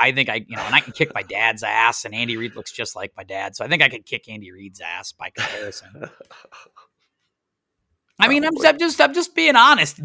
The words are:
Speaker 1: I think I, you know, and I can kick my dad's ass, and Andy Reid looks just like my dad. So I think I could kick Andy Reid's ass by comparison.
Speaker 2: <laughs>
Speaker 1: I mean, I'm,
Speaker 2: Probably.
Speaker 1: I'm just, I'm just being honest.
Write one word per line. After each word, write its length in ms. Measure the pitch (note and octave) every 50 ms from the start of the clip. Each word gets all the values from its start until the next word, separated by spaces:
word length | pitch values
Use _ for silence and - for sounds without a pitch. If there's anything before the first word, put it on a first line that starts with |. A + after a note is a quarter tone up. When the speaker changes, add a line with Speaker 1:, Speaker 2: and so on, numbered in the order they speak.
Speaker 1:
I 120 | A#2+ C3
think 160 | B2+ C#3 B2+ A#2
I, 160 | A2 A#2 G#2+ -
you 80 | A#2
know, 60 | G#2+
and 120 | G2+ G#2+ B2+
I 60 | D3+
can 120 | - B2+
kick 200 | - - D#3 - -
my 80 | G#2+
dad's 400 | G2 - G2 G#2 A2+ A2+ A2 G#2
ass, 420 | A2+ G#2 G#2+ A2+ A2+ A#2 A#2 - -
and 120 | A2 G#2+
Andy 200 | A2+ A#2+ A#2+ A2+
Reid 200 | A2+ A#2 A2+ -
looks 160 | A2 - -
just 240 | - - A2+ - -
like 160 | F#2 G2 G2+ _
my 60 | -
dad. 320 | F#2+ F#2 F#2+ G2 G2 G2 -
So 100 | - A#2
I 40 | B2+
think 120 | F3 D3+
I 80 | D3 C3+
could 160 | C3 A2 G2+
kick 220 | - C3 A2+ _ A#2
Andy 220 | A2 G#2+ G2+ F2+
Reid's 300 | F#2 F#2+ G2 G2 F#2 F2+
ass 320 | F2 E2 F2 F#2 - -
by 180 | - - - F#2+
comparison. 580 | - - - - - G#2 G#2 G2+ - - - - G2+ C#3+ -
Speaker 2:
<laughs> 60 | - - - - - - - - - - - - _ _ - - _ _ _ _ _ _ _ _ _ _ _ _ _ _ _ _ _ _ _ _ _ _ _ _ _ _ -
Speaker 1:
I 60 | G#3 A#3+
mean, 160 | C#4 D4 D4+
I'm, 60 | D#4+
Speaker 2:
Probably. 160 | D#4+ - - D#4
Speaker 1:
I'm 100 | D4 D4+
just, 220 | E4+ E4 - -
I'm 140 | C#4+ C#4 C#4
just 200 | F4 E4+ - -
being 220 | E4 D#4+ D4+ C4+
honest. 400 | A#3 A#3+ C#4+ D4 G#3+ D3+ - - -